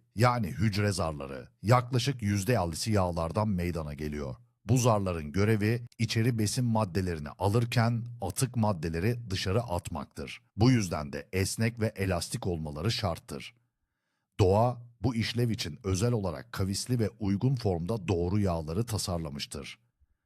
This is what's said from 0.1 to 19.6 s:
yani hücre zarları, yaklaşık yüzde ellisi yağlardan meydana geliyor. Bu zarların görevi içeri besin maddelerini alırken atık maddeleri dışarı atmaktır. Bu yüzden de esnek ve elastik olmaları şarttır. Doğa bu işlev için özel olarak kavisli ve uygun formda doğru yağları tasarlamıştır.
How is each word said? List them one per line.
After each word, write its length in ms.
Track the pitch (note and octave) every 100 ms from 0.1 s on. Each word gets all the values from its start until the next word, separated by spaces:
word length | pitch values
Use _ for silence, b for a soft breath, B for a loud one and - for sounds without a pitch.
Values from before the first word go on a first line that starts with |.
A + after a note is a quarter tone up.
yani 320 | G2 B2 B2 F#2
hücre 460 | - G#2+ F#2+ G#2
zarları, 560 | F#2+ E2 D2 C2+ C2+ - -
yaklaşık 600 | G2+ B2 B2 B2 A#2+ A2+
yüzde 300 | G2+ G2+ G2
ellisi 400 | A#2 E2+ D2 A2+
yağlardan 560 | G2+ F2+ E2+ E2 G#2+ A2
meydana 460 | F2+ F2 E2 D2+
geliyor. 420 | D2 D#2 D2 C#2 - _ _
Bu 140 | - B2+
zarların 540 | A#2+ G#2+ F#2+ E2 D2
görevi 500 | F#2+ G#2 A2 G#2+ A#2 A#2+ -
içeri 400 | A2+ A#2 A#2 A2+
besin 260 | G#2 -
maddelerini 640 | A#2+ A2 G2+ F#2+ F2+ D#2+ D2
alırken 760 | - G2 A#2 A#2 B2 A2+ A#2+ A#2 -
atık 360 | F#2 - B2+ A2+
maddeleri 760 | G#2+ F2 E2 E2 G#2 A#2+ A2+
dışarı 320 | F#2 F#2+ G#2+
atmaktır. 760 | - F2 - D2 - - C#2 - _ G2
Bu 140 | A#2+
yüzden 420 | B2 F#2 E2+ C#2+
de 160 | C#2+ -
esnek 480 | F#2+ F#2+ - A2+ A#2+
ve 120 | A2 -
elastik 500 | F#2+ F2 - A2 G2+
olmaları 460 | E2+ D#2 D2 G2
şarttır. 600 | - F#2 E2 - C#2+ - _ _ _ _ _ _ _ _ -
Doğa 420 | F#2 G2+ B2 B2 - -
bu 120 | C3+
işlev 360 | A2+ G2+ A#2 A#2+
için 280 | G#2 E2+ D2
özel 280 | G2 F#2 A#2+
olarak 400 | A#2 F#2+ C#2 -
kavisli 460 | - F#2+ G2 - B2
ve 120 | G#2 -
uygun 340 | G2+ G2 B2+
formda 540 | B2+ G2+ E2+ F2 A2+ E2+
doğru 320 | E2+ F2+ G#2
yağları 460 | G2 E2 D#2 F2 A2+
tasarlamıştır. 920 | G2+ - E2+ D#2 C#2+ - D2+